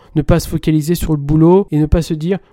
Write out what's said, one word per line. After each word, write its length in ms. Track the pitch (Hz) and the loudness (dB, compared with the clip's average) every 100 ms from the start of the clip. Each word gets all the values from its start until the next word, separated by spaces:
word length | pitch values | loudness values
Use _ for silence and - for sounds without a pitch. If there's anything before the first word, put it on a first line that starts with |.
| _ 156 | _ -4
ne 60 | |
pas 180 | - 170 | 0 0
se 80 | - | 0
focaliser 480 | 160 - 156 151 175 | -4 0 0 0 -4
sur 160 | - | -2
le 60 | 151 | -4
boulot 500 | 143 156 160 185 202 | 0 2 4 4 2
et 80 | 151 | -2
ne 80 | 156 | 0
pas 160 | 175 | 0
se 120 | 156 | -2
dire, « 240 | 156 165 185 - | -6 -4 -6 -8